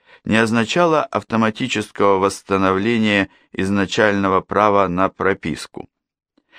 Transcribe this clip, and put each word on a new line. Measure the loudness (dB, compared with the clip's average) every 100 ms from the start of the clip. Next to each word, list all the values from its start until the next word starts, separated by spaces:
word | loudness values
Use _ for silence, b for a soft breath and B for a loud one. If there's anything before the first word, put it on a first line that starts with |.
| b b
не | -2 0
означала | 2 0 -2 0 2 2
автоматического | -2 -6 -4 -2 -2 -2 -6 -6 -6 0 2 2
восстановления | 0 -2 -4 0 2 0 0 0 2 0 -2 b b
изначального | -6 -2 0 -2 2 2 2 0 -2
права | 0 0 2 2 0
на | 0 -2
прописку. | -2 -2 -2 -4 -8 -10 -16 -18 _ _ _ _ _ B